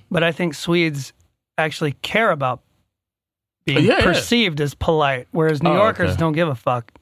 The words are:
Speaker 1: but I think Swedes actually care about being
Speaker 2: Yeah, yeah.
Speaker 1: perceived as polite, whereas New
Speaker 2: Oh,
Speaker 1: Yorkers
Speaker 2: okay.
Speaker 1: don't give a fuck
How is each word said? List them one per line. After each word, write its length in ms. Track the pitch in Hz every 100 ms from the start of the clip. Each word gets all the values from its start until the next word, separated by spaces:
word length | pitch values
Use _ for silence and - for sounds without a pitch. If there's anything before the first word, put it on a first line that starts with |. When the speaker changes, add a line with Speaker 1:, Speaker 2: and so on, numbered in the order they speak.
| _
Speaker 1:
but 100 | 170
I 80 | 165
think 200 | 160 175
Swedes 600 | 143 - 170 165 143 131 - _ _ _ -
actually 360 | 156 - 151 -
care 280 | - 208 226
about 300 | 156 131 123 _ _ _ _ _ _ _ _ _ _ -
being 200 | 143 175
Speaker 2:
Yeah, 140 | 339
yeah. 40 |
Speaker 1:
perceived 560 | 185 302 - 240 208 147
as 120 | 143 -
polite, 520 | - 160 143 131 127
whereas 320 | - 160 151
New 60 | 165
Speaker 2:
Oh, 60 | 151
Speaker 1:
Yorkers 360 | 214 202 180
Speaker 2:
okay. 80 | -
Speaker 1:
don't 140 | 165
give 140 | 151 170
a 60 | 131
fuck 360 | - 123 - _